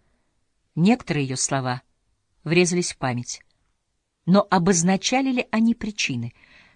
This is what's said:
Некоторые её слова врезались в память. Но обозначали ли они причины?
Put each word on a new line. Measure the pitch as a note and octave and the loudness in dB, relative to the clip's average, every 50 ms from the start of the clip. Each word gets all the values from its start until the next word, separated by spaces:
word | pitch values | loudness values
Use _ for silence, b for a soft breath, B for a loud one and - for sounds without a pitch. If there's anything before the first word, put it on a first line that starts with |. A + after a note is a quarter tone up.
| _ _ _ _ _ _ _ _ _ _ _ _ _ _ - | _ _ _ _ _ _ _ _ _ _ _ _ _ _ -2
Некоторые | D#3 E3 G3+ A#3+ B3 - - E3+ D3 C#3 | 2 2 4 2 2 0 -4 -4 -2 -2
её | C3 C3 | -4 -4
слова | - - - D3 C3+ B2+ B2+ B2+ C3 - _ _ _ _ _ _ _ _ _ _ _ | -4 -4 -4 -4 -4 -4 -4 -6 -8 -10 _ _ _ _ _ _ _ _ _ _ _
врезались | - D3+ D#3+ F3 F3+ E3 F3+ F3 E3+ - - | -4 0 2 2 2 2 2 -2 -2 -4 -6
в | |
память. | - - C3 B2 B2 A#2 - - - _ _ _ _ _ _ _ _ _ _ _ _ _ _ _ _ - | -6 -6 -6 -4 -6 -8 -10 -14 -16 _ _ _ _ _ _ _ _ _ _ _ _ _ _ _ _ 0
Но | - F3+ G3+ G3 - | 2 4 4 4 2
обозначали | - F#3+ E3+ F#3+ G3 E3+ E3 F#3 F#3+ F#3+ - - B3+ B3+ C4+ C4+ | 0 0 2 2 2 2 2 0 0 0 -2 -2 -2 0 0 0
ли | B3+ B3 - - | -2 -2 -4 -2
они | - A3 A3+ A3+ A#3 | -2 0 2 2 0
причины? | - - G#3+ G#3 - - - C3+ A#2+ A#2 A#2 b b b b b b b b b | -2 -4 -10 -8 -6 -6 -6 -4 -6 -8 -8 b b b b b b b b b